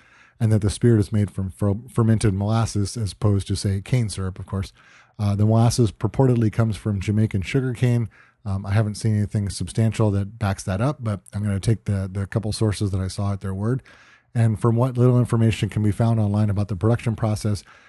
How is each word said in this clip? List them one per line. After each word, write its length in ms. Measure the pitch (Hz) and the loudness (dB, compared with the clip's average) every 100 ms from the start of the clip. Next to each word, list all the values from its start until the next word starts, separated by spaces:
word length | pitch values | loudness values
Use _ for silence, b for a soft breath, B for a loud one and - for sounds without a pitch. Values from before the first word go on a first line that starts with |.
| b b b b | b b b b
and 100 | 110 | 2
that 80 | 107 | 4
the 80 | 101 | 2
spirit 320 | - 120 110 | 2 4 6
is 100 | - | 4
made 180 | 107 101 | 0 -2
from 200 | - 95 | -4 -8
fer-, 260 | - 101 101 - | -2 -2 -2 -4
fermented 440 | - 113 107 110 | 0 2 4 2
molasses 600 | 95 101 113 107 104 98 120 | 0 0 0 0 -2 -4 -4
as 160 | 98 | -6
opposed 360 | - 107 98 - | -2 0 2 0
to, 100 | 95 | -4
say, 240 | 101 98 | -2 -4
cane 260 | - 127 107 | -2 -2 -2
syrup, 320 | 95 92 92 | -4 -8 -8
of 60 | 92 | -8
course. 260 | 95 - _ B B B B | -8 -8 _ B B B B
Uh, 140 | 104 101 | -2 2
the 100 | 107 | 4
molasses 460 | 113 120 127 110 | 4 4 4 0
purportedly 600 | - 104 - 131 117 110 | 0 -2 2 2 4 2
comes 240 | - 113 95 | 2 -2 -2
from 240 | 110 101 | -4 -4
Jamaican 440 | 101 104 110 98 | 0 0 0 -2
sugarcane. 680 | 85 139 127 117 123 120 110 b b b | -2 -2 -2 -2 0 0 -2 b b b
Um, 220 | 101 98 101 | -8 -6 0
I 60 | |
haven't 240 | 104 107 101 | 0 0 -2
seen 200 | 110 104 | 0 0
anything 360 | 101 107 98 | 0 -2 -4
substantial 580 | - 92 - 113 107 107 | -6 -6 0 0 2 0
that 280 | 98 101 113 | 0 -4 -4
backs 240 | 101 98 | -4 -4
that 180 | 98 95 | -4 -2
up, 160 | 135 147 | -2 -4
but 220 | 110 98 _ | -6 -8 _
I'm 120 | 101 | -6
gonna 160 | 104 98 | -4 -2
take 260 | 113 104 - | 0 -2 -2
the, 240 | 98 95 | -4 -4
the 140 | 98 98 | -6 -4
couple 260 | 107 107 | -4 -4
sources 380 | - 110 92 104 | -2 -2 -2 -4
that 100 | 92 | -4
I 80 | 95 | -6
saw 260 | - 101 | -4 -4
at 80 | 98 | -4
their 120 | 98 | -6
word. 300 | 95 110 117 - B B B B | -6 -4 -4 -8 B B B B
And 260 | 117 113 104 | 0 0 2
from 160 | 120 113 | 2 2
what 220 | 131 123 | 0 4
little 220 | 127 123 | 4 4
information 500 | 117 113 113 - 101 | 2 2 2 2 -2
can 140 | 107 | 0
be 80 | 107 | 0
found 280 | 98 117 110 | 2 2 2
online 300 | 101 104 104 | 0 0 0
about 200 | 101 101 | 0 -4
the 60 | 92 | -2
production 400 | 110 120 117 104 | 0 0 -2 -2
process, 480 | 110 107 104 98 - B | -2 -2 -4 -4 -8 B